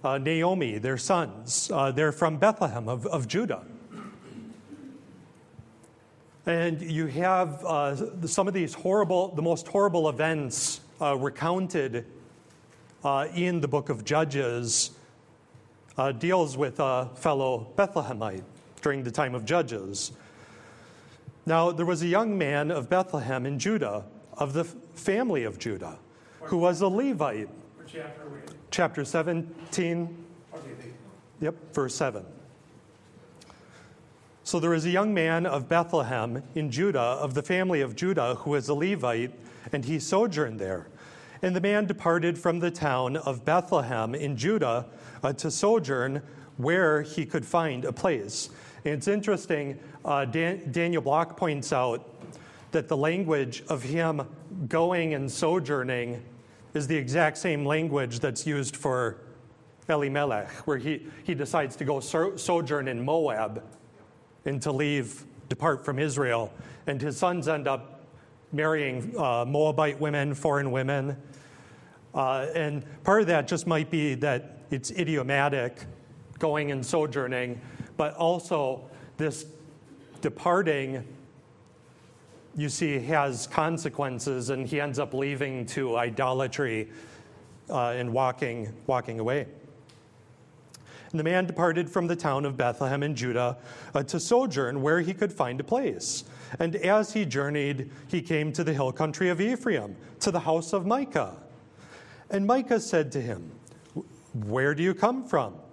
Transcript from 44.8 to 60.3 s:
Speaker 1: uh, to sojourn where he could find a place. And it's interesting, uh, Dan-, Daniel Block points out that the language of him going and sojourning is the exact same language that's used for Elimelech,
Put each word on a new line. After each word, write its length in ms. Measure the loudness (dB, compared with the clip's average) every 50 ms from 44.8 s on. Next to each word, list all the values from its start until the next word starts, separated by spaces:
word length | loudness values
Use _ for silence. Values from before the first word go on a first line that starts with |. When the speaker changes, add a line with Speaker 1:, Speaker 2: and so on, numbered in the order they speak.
| -2 -6 -16 -18 -18 -18 -12 -4
Speaker 1:
uh, 120 | -2 -2 -2
to 160 | 0 -4 -4
sojourn 720 | -2 2 4 4 4 4 2 0 0 0 0 0 -2 -4 -6 -10 -18 -20 -20 -16 -8
where 460 | -4 0 2 4 6 6 6 4 4
he 240 | 0 -2 -4 -4 -4
could 180 | -2 -2 -4 -2
find 400 | 2 2 2 2 2 -2 -2 -4
a 80 | -4
place. 580 | -4 0 2 2 2 2 -2 -6 -6 -8 -8 -8 -12 -18 -20 -20 -20 -6 -4
And 100 | -2 -2
it's 140 | 0 0 0
interesting, 680 | 0 2 2 0 0 0 0 -2 -2 -2 -2 -6 -8 -10 -14 -18 -20 -10 -2
uh, 200 | 0 2 2 0
Dan-, 480 | 0 0 0 0 0 -2 -4 -6 -4
Daniel 300 | 0 0 0 2 2 0
Block 340 | 2 4 4 4 2 2 -2
points 360 | -2 0 0 0 -2 -2 0
out 360 | 2 2 2 2 0 -2 -6 -12 -20 -18 -18 -18 -18 -20 -20 -20 -20 -20 -14 -2
that 160 | -2 -2 0 2
the 80 | 0
language 680 | 2 2 2 2 2 2 2 2 2 2 -2 -4 -10 -6 -4
of 140 | -4 -4
him 440 | -2 -2 0 2 2 2 0 0 -4 -6 -10 -18 -16 -12 -8 -6 -4 0
going 460 | 2 2 4 4 4 2 2 0 0
and 160 | 0 -2 -4
sojourning 920 | -2 0 2 2 2 2 2 0 0 0 0 0 -2 -2 -2 -4 -6 -8 -10 -16 -20 -20 -20 -20 -20 -20 -20 -4 -4
is 120 | -2 0
the 100 | 2 0
exact 420 | 0 0 2 4 4 4 4 2 0
same 260 | -2 0 0 0 2
language 560 | 2 2 2 2 2 0 0 0 0 -2 -2
that's 260 | -2 -2 -2 -2 -2
used 300 | -2 -2 0 -2 -4 -6
for 420 | -4 -2 0 0 2 0 0 -2 -6 -16 -20 -20 -20 -20 -20 -20 -20 -20 -20 -20 _ -2 0
Elimelech, 600 | 0 2 2 0 0 0 0 2